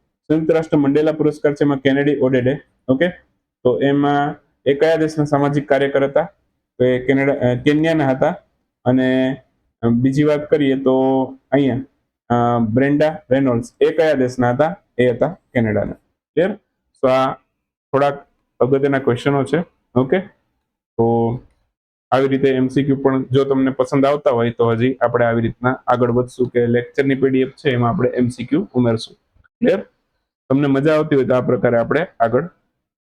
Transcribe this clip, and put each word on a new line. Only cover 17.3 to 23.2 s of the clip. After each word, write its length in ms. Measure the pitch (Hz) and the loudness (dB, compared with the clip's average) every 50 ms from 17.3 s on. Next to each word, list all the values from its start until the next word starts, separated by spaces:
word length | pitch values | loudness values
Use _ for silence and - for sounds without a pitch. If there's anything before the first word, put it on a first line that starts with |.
| 147 - _ _ _ _ _ _ _ _ _ _ - | -4 -8 _ _ _ _ _ _ _ _ _ _ -2
થોડાક 320 | 135 143 143 139 143 - _ _ _ _ _ _ _ | 0 0 0 -2 -4 -12 _ _ _ _ _ _ _
અગત્યના 400 | 123 123 139 135 139 143 139 135 | 0 0 2 0 2 0 0 0
ક્વેશ્ચનો 440 | 135 - 120 120 - 143 139 139 131 | 0 -2 -2 0 -2 -2 0 0 -2
છે. 200 | - - 165 180 - _ _ _ _ _ | 0 -2 -4 -4 -6 _ _ _ _ _
ઓકે, 240 | 120 135 139 180 190 190 - _ _ _ _ _ _ _ _ _ _ _ _ _ - | -2 0 0 0 -2 -2 -6 _ _ _ _ _ _ _ _ _ _ _ _ _ -2
તો 420 | 117 117 117 117 117 113 117 - - _ _ _ _ _ _ _ _ _ _ _ _ _ | -2 0 0 0 -2 -2 -4 -8 -12 _ _ _ _ _ _ _ _ _ _ _ _ _
આવી 160 | - 131 139 135 | 0 0 2 0
રીતે 220 | 143 135 139 135 | 0 0 0 0
એમ 180 | 131 127 131 127 | 2 0 0 0
સી 160 | 131 143 139 | 0 -2 0
ક્યુ 120 | 143 135 | 0 -2
પણ 280 | 135 - 135 135 131 | 0 0 0 0 0